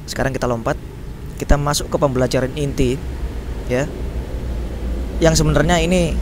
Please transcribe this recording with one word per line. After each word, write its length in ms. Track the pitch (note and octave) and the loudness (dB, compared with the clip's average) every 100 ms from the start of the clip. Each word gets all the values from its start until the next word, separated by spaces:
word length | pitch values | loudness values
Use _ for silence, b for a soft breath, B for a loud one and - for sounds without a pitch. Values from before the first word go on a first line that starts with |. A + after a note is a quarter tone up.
Sekarang 320 | - - B2+ C3 | -6 -4 -2 0
kita 160 | B2 | 0
lompat, 240 | A#2 A#2 D3+ - - - - - - | 0 0 -4 -6 -10 -10 -10 -10 -6
kita 160 | - C#3+ | 2 2
masuk 320 | C#3+ D3 D#3 | 4 0 -2
ke 80 | D#3+ | 0
pembelajaran 560 | D3 B2+ B2+ C3 B2+ D3 | 2 2 2 2 0 -2
inti, 400 | C#3+ C3+ B2+ C3+ - - - - - - - | -2 2 2 2 -4 -6 -6 -6 -6 -8 -2
ya. 160 | B2 C#3+ - - - - - - - - - - - - - | 0 -2 -4 -6 -6 -6 -6 -4 -4 -4 -4 -4 -4 -4 2
Yang 160 | D#3+ D#3+ | 4 4
sebenarnya 400 | D#3 D3 D3+ F3 | 4 4 4 4
ini 320 | E3 F#3 E3 C3+ | 4 4 4 2